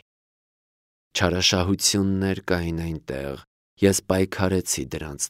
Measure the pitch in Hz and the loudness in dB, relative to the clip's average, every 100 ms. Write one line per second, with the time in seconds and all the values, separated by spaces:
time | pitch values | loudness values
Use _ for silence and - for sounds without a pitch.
0 | _ _ _ _ _ _ _ _ _ _ | _ _ _ _ _ _ _ _ _ _
1 | _ - 90 90 - 95 90 98 - 101 | _ 0 0 2 2 2 2 0 0 2
2 | 98 95 95 95 - 90 85 82 82 80 | 2 2 0 -2 0 0 0 -4 -4 -6
3 | - 67 69 67 - _ _ - 98 95 | -8 -8 -6 -10 -14 _ _ 2 4 4
4 | - 95 95 - 92 92 - - 65 80 | 2 0 0 2 2 2 0 -4 -6 -8
5 | 78 71 | -8 -8